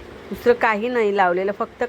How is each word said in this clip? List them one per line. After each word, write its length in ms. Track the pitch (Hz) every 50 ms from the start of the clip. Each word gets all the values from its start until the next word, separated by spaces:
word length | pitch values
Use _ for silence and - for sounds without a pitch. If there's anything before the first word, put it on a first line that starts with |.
| - - - - - -
दुसरं 240 | 202 - - 240 240
काही 360 | 240 - 233 220 202 214 247
नाही 280 | 254 240 220 208 202
लावलेलं, 360 | 202 190 180 175 185 190 196 202
फक्त 320 | - 233 - - - 247